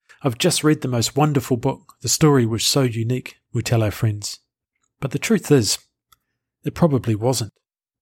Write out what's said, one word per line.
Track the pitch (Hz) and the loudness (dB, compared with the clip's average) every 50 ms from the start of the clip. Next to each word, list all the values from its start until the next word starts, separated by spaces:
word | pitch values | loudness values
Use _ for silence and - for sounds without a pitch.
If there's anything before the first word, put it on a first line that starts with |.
| _ _ - _ | _ _ -10 _
I've | - 139 110 | -4 -4 -2
just | - - 175 - - - | 0 0 0 0 2 2
read | 156 156 151 | 2 2 2
the | - | 0
most | 131 123 117 110 - - | -2 -2 -2 -2 0 0
wonderful | 139 151 151 143 135 - - 131 | 0 2 2 2 0 -2 -2 -2
book. | 117 - 135 135 - _ _ - _ | -2 -2 -2 -4 -6 _ _ -16 _
The | - | -6
story | 117 - - 160 151 143 131 117 | -4 0 4 4 6 6 6 4
was | 110 113 104 - | 2 0 -2 -2
so | - - 143 135 | 0 0 0 0
unique," | 123 110 117 113 117 127 127 - - - _ _ _ | 0 -2 -2 -4 -4 -4 -6 -6 -10 -18 _ _ _
we | - 117 | -6 -4
tell | 113 - 127 113 110 | -2 0 0 0 0
our | 101 | 0
friends. | - - 117 110 104 101 101 - - - _ _ _ _ _ _ _ _ _ _ _ _ | -2 -2 -2 -2 -2 -4 -8 -12 -14 -16 _ _ _ _ _ _ _ _ _ _ _ _
But | - 127 | -8 -8
the | - 143 | -6 -4
truth | - - 226 185 - - | -2 0 0 0 2 4
is, | 147 131 104 - - - _ _ _ _ _ _ _ _ _ _ _ _ _ _ _ _ - | 4 4 4 2 -2 -6 _ _ _ _ _ _ _ _ _ _ _ _ _ _ _ _ -10
it | 147 - | -8 -2
probably | - 175 160 139 123 - 117 110 | 0 2 2 2 0 0 -2 -2
wasn't. | 104 113 131 127 - 110 95 - _ _ _ _ _ _ _ _ _ | -2 -2 -2 -2 -2 -6 -8 -12 _ _ _ _ _ _ _ _ _